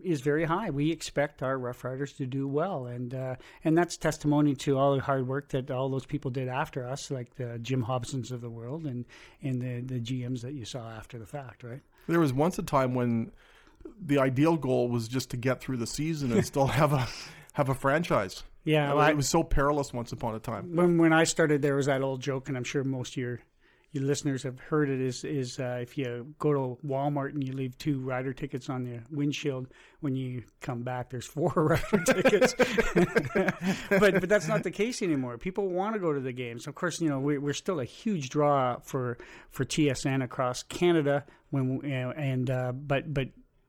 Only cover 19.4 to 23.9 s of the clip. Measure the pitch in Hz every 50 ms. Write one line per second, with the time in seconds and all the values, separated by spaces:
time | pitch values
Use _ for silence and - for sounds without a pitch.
19.4 | 160 - - 151 139 143 151 147 139 - - 120 117 - 123 113 - 113 110 110
20.4 | - 123 113 101 - 180 170 165 175 175 170 165 165 160 160 160 165 160 - -
21.4 | 165 147 151 143 139 143 139 139 135 143 139 135 135 135 131 131 123 143 131 135
22.4 | 127 - 135 127 123 - - 143 131 135 135 127 123 - - 139 123 120 123 120
23.4 | - _ _ _ _ _ _ _ _ _